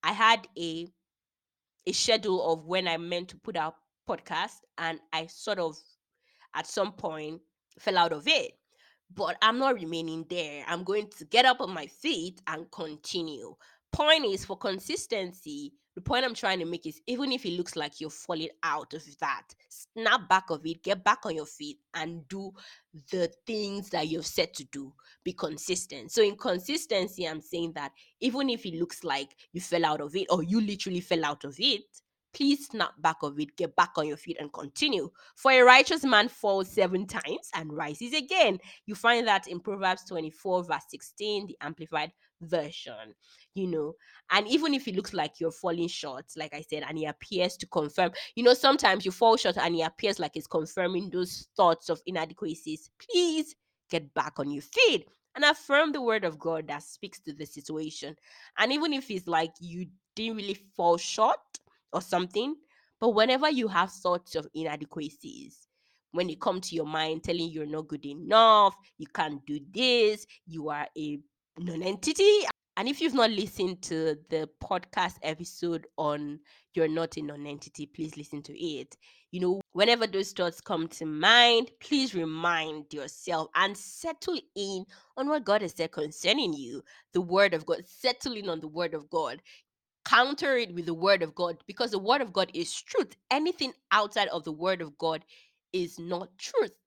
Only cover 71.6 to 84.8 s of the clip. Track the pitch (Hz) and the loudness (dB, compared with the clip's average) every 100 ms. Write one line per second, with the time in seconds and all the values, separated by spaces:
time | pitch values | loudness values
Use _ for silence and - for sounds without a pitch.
71.6 | 175 165 185 196 302 311 392 415 - - | -8 -4 -4 -4 -4 6 8 8 4 -8
72.6 | _ - 226 285 320 262 226 214 202 - | _ -6 -4 -2 0 4 4 4 -4 -2
73.6 | 185 180 - 160 160 151 151 156 156 _ | -4 -4 -6 -2 -2 -2 -4 -4 -4 _
74.6 | - 180 - - 180 - 156 160 175 - | -6 -4 -4 -2 -2 -2 -8 -8 -10 -6
75.6 | 175 165 - - 156 147 147 147 _ - | -4 -4 -6 -4 -2 -2 -6 -10 _ -20
76.6 | _ - 160 160 165 160 151 147 147 143 | _ 0 0 0 -4 -6 -10 -10 -12 -12
77.6 | - - 147 147 156 151 147 147 143 - | -14 -14 -14 -8 -10 -10 -12 -12 -12 -8
78.6 | 170 143 127 - _ _ _ 180 180 196 | -6 -6 -10 -18 _ _ _ -2 0 0
79.6 | - 175 208 240 220 190 196 - 175 165 | -4 2 4 4 2 -2 -4 -2 -4 -4
80.6 | - 175 165 - 160 151 185 233 240 233 | -4 -4 -4 -6 -6 2 6 8 8 6
81.6 | 240 _ - 294 262 190 165 160 170 165 | 2 _ 0 0 2 -2 -4 0 0 0
82.6 | 160 156 147 147 131 - - 165 156 165 | -2 -8 -10 -12 -12 -12 -4 -2 0 2
83.6 | 196 202 - - 330 320 - 311 - - | 2 0 -14 -8 -8 -6 -6 -6 -6 -8
84.6 | 196 190 | -6 -6